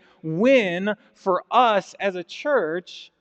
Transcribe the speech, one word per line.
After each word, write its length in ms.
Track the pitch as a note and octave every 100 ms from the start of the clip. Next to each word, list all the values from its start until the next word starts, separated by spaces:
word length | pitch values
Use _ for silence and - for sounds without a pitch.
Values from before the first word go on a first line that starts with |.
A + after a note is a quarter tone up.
| _ _
win 720 | D#3+ D#3+ A#3+ C4 G3 F3 G3 G#3 _
for 280 | _ G3 F3 -
us 440 | A3 B3 G3+ - -
as 160 | G3 F#3
a 80 |
church 840 | E3+ - D4 C4+ D#3 F3 - - - _